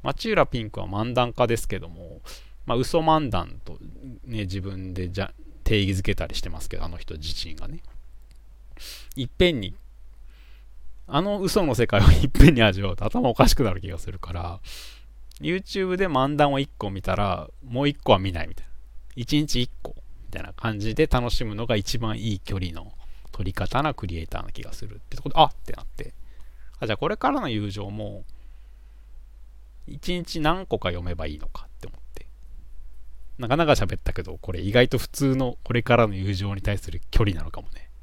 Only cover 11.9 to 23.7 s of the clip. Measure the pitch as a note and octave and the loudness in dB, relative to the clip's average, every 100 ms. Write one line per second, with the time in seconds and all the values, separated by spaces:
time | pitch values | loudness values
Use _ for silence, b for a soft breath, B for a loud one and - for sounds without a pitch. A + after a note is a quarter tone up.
11.9 | G2+ G2 - C3 - C#3 C3 A2 F#2+ G2 | 8 10 10 6 12 12 12 6 6 -2
12.9 | - G#2+ B3 C#3 A2+ A#2+ - A#2 F2+ F2+ | -2 -2 2 0 6 8 8 4 0 -6
13.9 | E2+ - F#2 E2 F2 F2+ F#2 B B B | -8 -8 -10 -8 -6 -6 -8 B B B
14.9 | B B - - - D3 F#3 - G3+ F#3 | B B -16 -16 -8 -4 -4 -4 -4 -2
15.9 | F3+ F#3+ C3+ C3+ D3 D3 C#3 C#3 - G#2 | 0 2 4 2 4 4 4 -2 -4 -4
16.9 | G2 - F#2 G2+ F2+ - - C3 A#2+ C#3+ | -2 -2 2 2 0 -6 -14 -8 0 0
17.9 | C#3+ - G2+ F#2+ F2 E2 - - - - | 0 4 4 4 -4 -4 -6 -6 -8 -10
18.9 | - - - A#2+ D3+ D3+ B2 B2 - - | -12 -12 -8 0 0 2 0 0 -4 -10
19.9 | - - - - - - - A2+ G#2+ G#2 | -10 -14 -14 -8 -8 -8 -4 -4 -2 -2
20.9 | A2+ D#3+ B2+ A#2+ - A#2 G#2 - A2 - | 2 4 4 4 2 0 -2 0 0 2
21.9 | A#2+ A2+ A2+ A2 G2 - G2 F2+ D#2 - | 0 0 -2 -2 -2 -2 -4 -2 -6 -10
22.9 | - b b b - F#2 - G2 | -12 b b b -4 -4 0 0